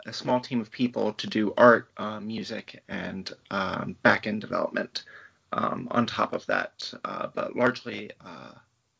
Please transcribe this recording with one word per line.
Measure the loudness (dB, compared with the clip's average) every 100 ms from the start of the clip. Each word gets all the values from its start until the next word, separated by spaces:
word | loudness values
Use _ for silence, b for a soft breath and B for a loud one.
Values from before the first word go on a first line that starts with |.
| -12
a |
small | -8 0 0
team | 0 -4
of | -4
people | -2 -2 0 -2
to | -2 -2
do | 0 2 8
art, | 10 10 4 -8
uh, | -8 -6
music, | -8 -8 -6 -8 -12 -18 -10
and, | -8 -6 -8 -10 -14 -6
um, | -4 -2 -2 -6 0
back-end | 2 2 0 -4
development, | -2 -2 -2 -2 -6 -8 -12 b b b -8
um, | -2 -2 -2 -2
on | 0 0
top | 2 0
of | 0 -2
that. | -2 -2 -8 -12 -10
Uh, | -8 -6 -6
but | -4 -4
largely, | 2 2 2 -6 -10 -10 -14
uh, | -16 -16 -16 -20 _ _ _ _